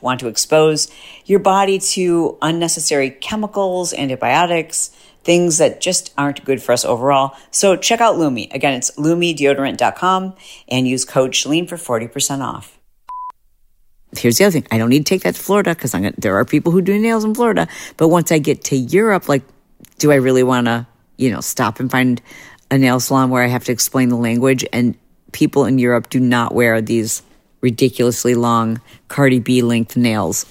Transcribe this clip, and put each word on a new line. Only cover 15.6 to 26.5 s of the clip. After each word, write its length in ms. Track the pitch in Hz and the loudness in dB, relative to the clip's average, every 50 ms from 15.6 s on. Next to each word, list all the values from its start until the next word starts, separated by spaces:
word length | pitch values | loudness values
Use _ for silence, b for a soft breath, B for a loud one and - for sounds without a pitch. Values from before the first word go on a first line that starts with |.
| 190 180 165 | 0 0 -2
'cause 180 | - - - - | -4 -6 -6 -4
I'm 100 | 175 - | -2 -4
gonna, 120 | 98 - - | -4 -4 -4
there 200 | - 104 92 98 | -2 0 0 0
are 80 | 123 | 0
people 260 | - - 151 - 170 | 2 0 0 0 2
who 100 | 165 190 | 2 2
do 160 | 175 185 196 208 | 2 2 0 0
nails 280 | 220 226 226 220 214 | 0 0 0 0 0
in 80 | 214 214 | -2 0
Florida. 340 | 240 240 233 202 - - B B B B B B - | 0 0 0 2 0 -2 B B B B B B 0
But 120 | 165 160 | 2 4
once 220 | 170 175 165 - | 4 4 2 2
I 60 | 170 156 | 0 0
get 260 | 139 151 139 - - | 2 0 -2 -2 -2
to 120 | - 143 131 | -2 -2 -2
Europe, 500 | 127 117 160 190 220 220 202 175 - - | -2 0 2 2 2 2 2 0 0 0
like, 140 | 143 135 - _ _ _ _ _ _ _ - - _ - | -2 -2 -2 _ _ _ _ _ _ _ -20 -20 _ 0
do 140 | 156 147 | 2 4
I 40 | 147 | 4
really 280 | 135 127 131 131 127 127 | 4 4 4 4 4 4
wanna, 440 | 127 127 123 120 117 117 117 120 - _ _ _ _ _ - | 4 2 2 2 0 0 -2 -4 -8 _ _ _ _ _ -4
you 140 | 131 127 | -2 -2
know, 100 | 98 - | -2 -4
stop 380 | - - - - 127 107 107 - | -6 -8 -4 -2 -2 -2 -2 -4
and 120 | 131 123 | -6 -2
find 300 | 131 127 127 127 123 117 B B B B B B B B B - | 0 0 2 2 0 -2 B B B B B B B B B -2
a 60 | 135 139 | 2 2
nail 220 | 135 123 123 127 | 4 4 2 0
salon 300 | 120 - 135 135 131 127 | 0 0 0 2 2 2
where 140 | 127 123 123 | 2 2 0
I 40 | 120 | 0
have 180 | 123 123 - | 0 -2 -2
to 60 | - | -4
explain 380 | 123 113 - - - 135 127 120 | -2 -2 -2 -2 0 0 0 2
the 60 | 120 | 0
language? 480 | 117 120 113 117 120 127 135 135 123 - - | 0 0 0 0 0 2 2 2 0 -2 -4
And 240 | - 117 123 117 - _ _ _ _ _ _ _ | -2 0 0 0 0 _ _ _ _ _ _ _
people 340 | - - 151 - - 143 139 | -4 -2 -2 0 2 2 2
in 140 | 104 135 131 | 2 2 2
Europe 300 | 120 123 120 117 110 - | 2 2 2 0 -2 -2
do 100 | - 131 | -2 0
not 340 | 127 123 123 120 117 - | 2 2 2 0 0 0